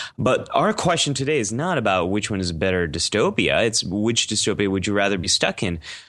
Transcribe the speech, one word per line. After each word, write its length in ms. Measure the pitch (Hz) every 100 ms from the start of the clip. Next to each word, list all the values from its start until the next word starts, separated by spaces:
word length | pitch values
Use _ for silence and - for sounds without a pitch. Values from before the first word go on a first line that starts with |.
| - -
But 320 | 113 113 -
our 220 | - 185
question 400 | 214 175 170 147
today 240 | 135 139 151
is 120 | 104
not 280 | 117 170 160
about 280 | 104 92 90
which 200 | 104 101
one 100 | 98
is 120 | 90
better 340 | 80 95 90 82
dystopia. 800 | 80 - 101 170 208 80 73
It's 180 | 113 107
which 440 | - 101 110 117 -
dystopia 420 | 107 - 95 101
would 160 | 95 95
you 60 |
rather 240 | 101 101 98
be 120 | 95
stuck 340 | - 165 -
in? 160 | 101 85 - -